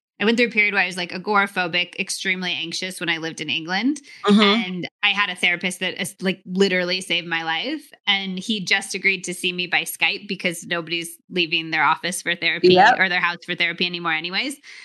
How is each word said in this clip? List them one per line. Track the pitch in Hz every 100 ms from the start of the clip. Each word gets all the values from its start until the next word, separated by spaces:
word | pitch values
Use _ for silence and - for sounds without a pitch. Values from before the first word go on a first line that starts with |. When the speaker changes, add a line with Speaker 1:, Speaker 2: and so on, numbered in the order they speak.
| _ -
Speaker 1:
I |
went | 202 233
through | 233
a |
period | 214 208
where | 196
I | 180
was, | 180
like, | 175
agoraphobic, | 185 190 202 196 185 180 175 175 -
extremely | 190 - 196 185 180
anxious | 156 165 - 185 180
when | 170
I | 165
lived | 160 156
in | 156
England. | 165 160 185 247 302 - -
Speaker 2:
Mm-hmm. | 202 208
Speaker 1:
And | 202 226 185 180 - - 208
I |
had | 196 202
a | 180
therapist | 185 175 190 180
that | 185 -
is, | 180 -
like, | 185 185
literally | - 185 196 185 180 185
saved | 180 170 170
my | 165
life. | 165 160 220 311 - - -
And | 196 190 185
he | 202 214
just | 170 196 -
agreed | 190 190 185
to | 180
see | 175 185
me | 180 180
by | 160
Skype | 165 - 170 196 202
because | 190 185 165 160
nobody's | 170 160 170 165 - _
leaving | 180 160 165 160
their | 160
office | 147 156 170 175
for | 170
therapy | 175 165 165 180
Speaker 2:
Yep. | 180 214 247
Speaker 1:
or | 185
their | 180
house | 175 170 -
for |
therapy | 175 170 170 180
anymore | 175 170
anyways. | 156 170 196 254 277 - -